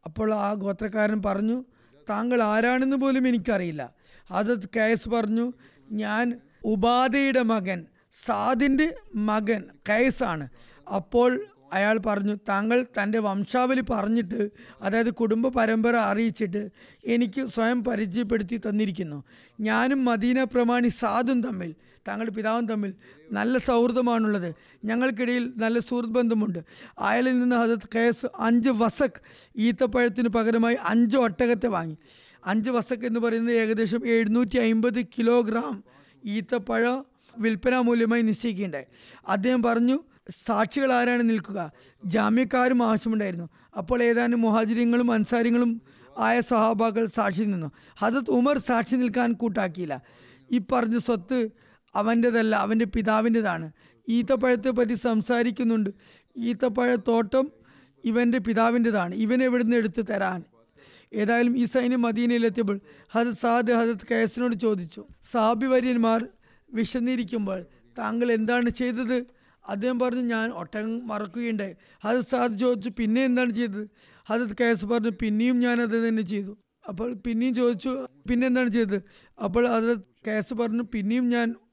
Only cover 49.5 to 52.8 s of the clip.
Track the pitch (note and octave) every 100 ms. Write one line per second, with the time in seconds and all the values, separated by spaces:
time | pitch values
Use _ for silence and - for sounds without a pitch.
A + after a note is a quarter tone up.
49.5 | F#3+ F#3+ E3 E3+ C3+ _ - - - -
50.5 | B3 F#3+ C4 A3 A#3 - A3 E3+ B3+ A3
51.5 | _ _ _ _ G3+ G#3+ A#3 A#3+ A3+ A3
52.5 | G#3 G3+ A3+